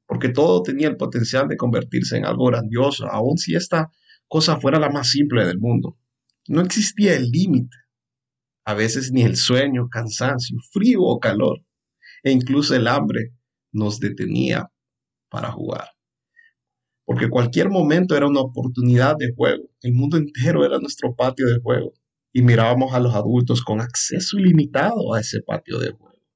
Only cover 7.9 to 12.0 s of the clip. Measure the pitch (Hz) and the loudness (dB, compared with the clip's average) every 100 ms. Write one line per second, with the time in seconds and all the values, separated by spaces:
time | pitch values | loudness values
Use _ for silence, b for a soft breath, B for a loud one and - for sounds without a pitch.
7.9 | _ _ _ _ _ _ _ - 104 110 | _ _ _ _ _ _ _ -6 -2 0
8.9 | 131 127 127 113 - - 127 139 123 123 | -2 -2 2 2 2 0 2 2 0 -4
9.9 | 110 110 - 127 131 123 120 - 202 226 | -6 -8 -4 -2 -2 -6 -10 -6 -2 2
10.9 | 214 175 117 113 104 - - _ _ _ | 4 2 2 0 0 0 -2 _ _ _
11.9 | _ | _